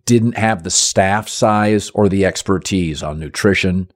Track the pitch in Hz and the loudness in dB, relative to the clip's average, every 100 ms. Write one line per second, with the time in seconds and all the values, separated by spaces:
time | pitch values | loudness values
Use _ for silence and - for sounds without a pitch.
0 | - 120 117 107 110 98 87 - - - | 0 2 2 0 -2 -2 -4 -2 0 0
1 | 95 107 104 - 113 107 107 107 - - | 2 0 -4 -2 2 2 2 0 0 0
2 | 101 98 92 - - 92 - 95 82 71 | 2 2 0 0 -2 -2 -2 -2 -2 -4
3 | 76 76 76 - 104 95 95 90 90 | -8 -8 -10 0 2 2 2 -2 -4